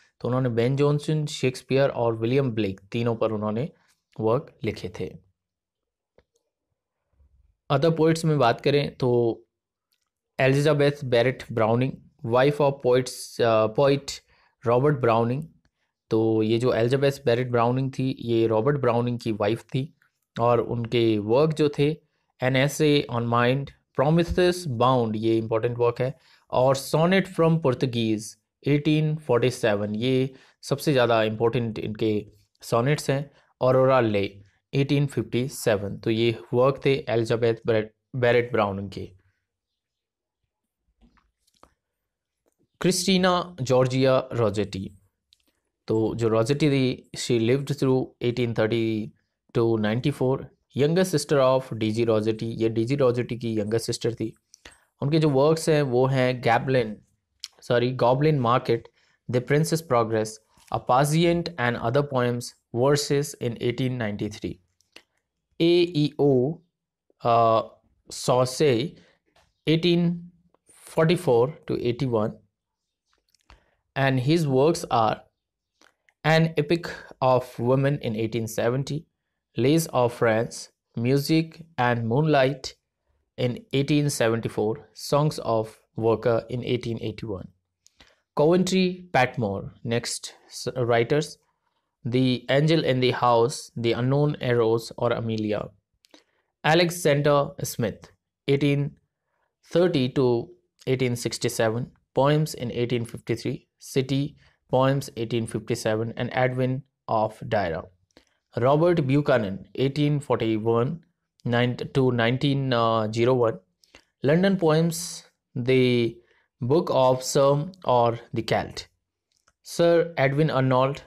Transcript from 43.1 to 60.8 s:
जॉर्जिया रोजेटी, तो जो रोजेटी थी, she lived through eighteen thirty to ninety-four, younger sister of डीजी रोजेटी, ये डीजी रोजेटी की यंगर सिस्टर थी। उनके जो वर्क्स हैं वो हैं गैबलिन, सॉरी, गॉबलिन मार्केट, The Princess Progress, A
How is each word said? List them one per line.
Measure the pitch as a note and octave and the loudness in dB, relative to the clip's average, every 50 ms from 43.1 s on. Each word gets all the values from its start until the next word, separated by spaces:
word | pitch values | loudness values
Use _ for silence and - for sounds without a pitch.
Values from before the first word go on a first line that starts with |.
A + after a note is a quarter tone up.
| F#3+ F3+ F#3 F#3 F3+ F3+ - - - - | 2 2 4 2 0 0 -2 -6 -8 -8
जॉर्जिया | C3 A#2+ B2+ B2+ C3 B2+ B2 C3 C3 C3 C3 B2+ - - - | -2 2 2 4 4 2 2 2 2 4 4 2 0 -2 -2
रोजेटी, | A2+ A#2 G#2 F#2+ G#2 G2 G2 - F#2+ G2 - - - _ _ _ _ _ _ _ _ _ _ _ _ _ _ _ _ _ - | 0 0 0 0 -2 -4 -4 -4 -8 -10 -10 -12 -18 _ _ _ _ _ _ _ _ _ _ _ _ _ _ _ _ _ -2
तो | A2 A2 A2 G#2 - | -2 0 0 0 -2
जो | A2+ A#2 A2 | 0 0 2
रोजेटी | A2 A2+ A2+ A#2 C#3+ D3 D#3 D3 | 2 2 2 2 0 0 2 2
थी, | C#3 C#3 C3 B2 C3 - - _ - | 2 2 0 0 -2 -4 -10 _ -12
she | - - - B2 A#2 | -8 -4 -2 0 0
lived | A2+ A2+ B2+ C#3 C#3+ - C#3+ - | 2 2 0 0 0 -4 -4 -2
through | C#3 C3 C3 C3 B2+ - - - - A#2+ | 0 0 2 0 0 -4 -8 -6 -6 -4
eighteen | A#2+ B2+ B2 A#2 A2+ A#2 | -2 -2 -2 -2 0 0
thirty | A2 G#2+ A#2+ A#2 A2+ A2+ A2+ G#2+ G#2 - - _ _ _ _ _ _ _ - | 0 0 0 0 0 0 -2 -4 -4 -8 -12 _ _ _ _ _ _ _ -2
to | B2 A#2 A#2 A2+ G#2+ G#2+ | 0 0 2 2 0 0
ninety-four, | G#2 A2 B2+ - D3 C3+ - C3 B2+ C3+ - - - _ _ _ _ - | 0 -2 -2 -2 -2 -2 -2 0 -2 -2 -2 -6 -10 _ _ _ _ -4
younger | A#2+ C#3 D3 E3 F#3 F#3 F#3 E3 | 0 0 2 2 2 0 0 0
sister | D3 - - D#3 C#3 C3 | -2 -2 0 2 4 4
of | C3 C3 C3 C3 - B2+ | 4 4 2 0 -4 -6
डीजी | A2 A2 A2 G#2+ A2+ A#2 | -4 -2 -2 0 0 0
रोजेटी, | A2+ A2 G#2+ G#2+ A2 A2 A2 A#2 | 2 2 2 2 0 -2 -4 -4
ये | A2+ A2+ - A2 A2+ | -8 -4 -2 -2 -2
डीजी | A2+ A2+ A2+ A#2+ C#3+ | 0 0 -2 -2 0
रोजेटी | C#3+ C3+ B2 A#2 B2 A#2 - B2 A2+ | 0 2 2 2 0 -4 -6 -6 -8
की | A#2+ A#2 A2+ G#2+ | -6 -6 -4 -4
यंगर | G2+ G#2 A2+ A2+ | -4 -2 -2 -4
सिस्टर | - - A2+ - - A#2+ A2 | -2 -4 -6 -4 -4 -6 -4
थी। | - A#2 A2 - _ _ _ _ _ - - - _ _ _ _ - - | -4 -8 -8 -10 _ _ _ _ _ -20 -20 -20 _ _ _ _ -8 -4
उनके | C#3 D#3 D#3+ | -2 0 2
जो | D#3 D#3 | 2 2
वर्क्स | C3+ C3 C#3 D#3 D#3+ D#3+ - E3 | 2 4 4 4 2 2 0 0
हैं | D#3 D3 D3 | 0 2 2
वो | C3 A#2+ B2 C3 | 2 2 2 2
हैं | C3 C#3 C3 B2+ B2+ B2+ B2 A#2+ | 2 2 2 2 0 0 0 0
गैबलिन, | A#2+ A2+ B2 C3+ C3+ C3 B2+ A#2 G#2+ G#2 - _ _ _ _ _ _ _ _ - - _ _ - | 2 2 2 2 0 0 0 0 -2 -6 -12 _ _ _ _ _ _ _ _ -20 -20 _ _ -4
सॉरी, | - B2+ A#2+ A#2+ B2+ B2+ B2+ B2 | 0 0 2 2 0 0 0 2
गॉबलिन | A#2+ C3 C3+ D3 D#3 D#3 C#3 | 2 2 2 2 2 2 2
मार्केट, | B2 A2+ B2 B2+ B2+ - A#2 A#2 - - _ _ _ _ _ _ _ - | 2 2 2 2 2 0 -2 -2 -2 -8 _ _ _ _ _ _ _ -4
The | A#2+ B2 B2 - | -4 -2 -2 0
Princess | C#3 D3 D#3+ D#3+ E3 D#3+ - - B2+ | 0 0 0 0 -2 -4 -2 0 0
Progress, | A#2 A2+ A2 A2+ G#2+ G#2+ G#2+ - - _ _ _ _ _ - - | 2 2 2 0 -2 -2 -2 -6 -14 _ _ _ _ _ -8 -8
A | - | -6